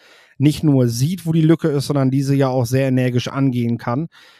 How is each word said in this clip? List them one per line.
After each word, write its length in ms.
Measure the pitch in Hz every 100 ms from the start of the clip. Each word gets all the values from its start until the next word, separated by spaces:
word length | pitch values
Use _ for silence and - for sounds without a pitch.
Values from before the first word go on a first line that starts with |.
| _ - _ -
nicht 240 | 143 151
nur 240 | 156 135 120
sieht, 400 | 117 139 185 165
wo 40 |
die 100 | 165
Lücke 260 | 156 165 160
ist, 180 | 143 131
sondern 240 | 143 131
diese 260 | 135 139 139
ja 140 | 135
auch 160 | 127 117
sehr 220 | 131 135
energisch 400 | 127 127 123 -
angehen 500 | 139 135 123 117 117
kann. 300 | - 123 165 _ -